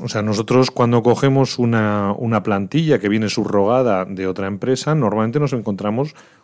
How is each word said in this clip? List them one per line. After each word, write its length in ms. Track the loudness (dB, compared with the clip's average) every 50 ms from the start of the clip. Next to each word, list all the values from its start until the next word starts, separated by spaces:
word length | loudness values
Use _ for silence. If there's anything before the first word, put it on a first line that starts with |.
O 80 | -10 -6
sea, 140 | -4 -4
nosotros 480 | -2 -2 -2 -2 0 2 4 4 4 2
cuando 320 | 2 0 2 2 4 4
cogemos 560 | 4 4 2 4 2 2 2 2 2 0 0 0
una, 560 | 0 0 2 2 0 0 0 0 -2 -2 -4
una 260 | -4 -2 -2 -2 -2
plantilla 580 | 0 -2 -2 -2 -2 -2 -2 0 2 2 2 2
que 80 | 2 2
viene 200 | 0 0 0 -2
subrogada 760 | -2 -2 -2 0 0 2 2 2 2 2 2 2 0 0 -2
de 220 | -4 -6 -6 -4
otra 200 | -4 -4 -4 -4
empresa, 480 | -6 -6 -4 -2 -2 -2 -2 0 -2 0
normalmente 460 | 0 0 0 0 0 0 0 0 0
nos 120 | -2 -2
encontramos 600 | -2 -4 -4 -4 -6 -4 -4 -4 -2 -2 -4 -6 -8 -16 -20 _ _ _